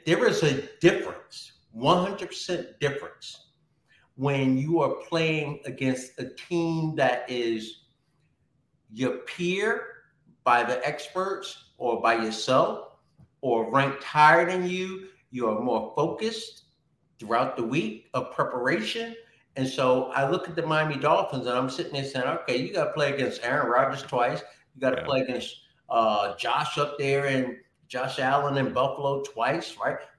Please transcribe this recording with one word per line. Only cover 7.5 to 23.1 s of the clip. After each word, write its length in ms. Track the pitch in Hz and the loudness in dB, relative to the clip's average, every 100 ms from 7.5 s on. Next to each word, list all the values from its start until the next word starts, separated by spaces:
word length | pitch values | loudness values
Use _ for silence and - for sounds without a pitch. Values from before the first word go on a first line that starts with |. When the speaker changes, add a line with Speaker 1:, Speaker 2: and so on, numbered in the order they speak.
| 113 110 - _ _ _ _ _ _ _ _ _ _ _ | -2 -6 -14 _ _ _ _ _ _ _ _ _ _ _
Speaker 1:
your 280 | 110 127 - | -4 -2 -2
peer 680 | - - 175 185 214 226 - - _ _ _ _ - | -8 -4 -2 0 0 -2 -6 -16 _ _ _ _ 2
by 180 | 120 | 4
the 220 | 117 123 143 | 2 -2 -2
experts 840 | 151 - 180 190 190 - - - - | -6 -6 -4 -4 -4 -8 -16 -20 -6
or 240 | 123 110 | -2 2
by 120 | 113 117 | 2 2
yourself 720 | 110 107 - 131 170 220 - - _ _ - _ | 0 -2 2 4 4 -2 -10 -20 _ _ -20 _
or 280 | 131 113 107 | 0 0 2
ranked 320 | 131 135 135 | 2 2 0
higher 420 | - 151 156 170 175 | -2 6 8 8 6
than 200 | 185 180 | 0 -2
you. 400 | 185 185 185 190 - _ | -2 -4 -8 -14 -20 _
You 200 | 127 113 | -2 0
are 100 | 107 | 0
more 320 | 123 110 110 | 0 0 0
focused 680 | - 160 - 220 226 - - - _ _ _ _ - | 0 -2 0 -4 -6 -10 -16 -20 _ _ _ _ -14
throughout 380 | 107 117 131 - | -2 0 0 -2
the 60 | |
week 440 | 113 143 214 - - | -2 -2 -2 -6 -8
of 180 | 127 123 | -6 -4
preparation. 800 | - 135 127 123 170 214 226 226 - - _ _ - | -2 -2 -2 0 0 -2 -6 -8 -10 -18 _ _ -6
And 100 | 131 | -4
so 380 | - 131 127 131 | 2 4 4 2
I 180 | 135 151 | 0 0
look 180 | 180 175 | 0 -2
at 80 | 160 | -4
the 100 | 156 | 0
Miami 300 | 156 156 139 | 0 0 0
Dolphins 520 | 147 160 - 131 123 | 4 4 2 -4 -2
and 100 | 123 | 0
I'm 120 | 131 | 0
sitting 240 | - 170 | -4 -6
there 120 | 139 135 | -6 -4
saying, 200 | 131 127 | -2 -2
"Okay, 300 | 170 - 123 | -2 -2 -2
you 160 | 175 | -2
gotta 180 | 196 147 | -2 -2
play 180 | - 143 | 0 0